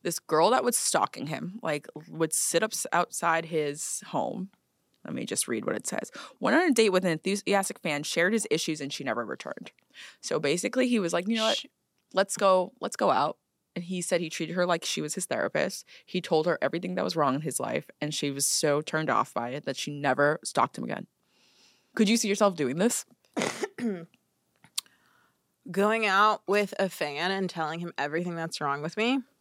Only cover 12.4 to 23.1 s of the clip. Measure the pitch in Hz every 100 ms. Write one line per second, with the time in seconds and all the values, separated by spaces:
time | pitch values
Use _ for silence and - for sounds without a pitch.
12.4 | 196 185 180 _ - - 196 131 147 -
13.4 | _ _ _ - 175 185 170 175 160 -
14.4 | 156 175 175 170 - - 151 - - 113
15.4 | - - 151 - - - _ 185 - 160
16.4 | 160 160 - 175 185 180 151 156 143 135
17.4 | 156 - - 143 - - 151 151 143 139
18.4 | 139 - 151 147 151 156 156 110 - -
19.4 | 120 139 147 135 - 147 143 131 143 156
20.4 | - - 127 - 120 - - _ _ _
21.4 | _ _ _ _ _ - 202 226 220 208
22.4 | 202 170 135 147 220 - -